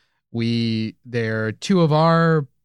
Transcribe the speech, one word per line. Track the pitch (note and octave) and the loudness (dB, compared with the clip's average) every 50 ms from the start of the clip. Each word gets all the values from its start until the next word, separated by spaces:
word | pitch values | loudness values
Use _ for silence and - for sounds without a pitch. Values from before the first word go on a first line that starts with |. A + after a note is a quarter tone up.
| _ _ _ _ _ _ | _ _ _ _ _ _
we, | - A#2 A#2 A#2 A#2 A#2 A#2 A2+ A2+ A2 A2 A2 - _ - | -6 -4 -2 -2 -2 -2 -2 -2 -2 -2 -4 -6 -8 _ -16
they're | B2+ A2+ A#2+ A2+ A2+ A2 A2 A2 A2 | -8 -6 -4 -4 -4 -4 -4 -4 -4
two | G#2+ - - - G3+ F3+ | -6 -8 -2 0 2 2
of | E3+ D3 D3+ | 2 2 2
our, | D3+ D#3+ E3 E3 E3 E3 E3 D#3+ D#3 C3+ - _ _ | 2 4 4 4 4 2 2 2 0 -2 -4 _ _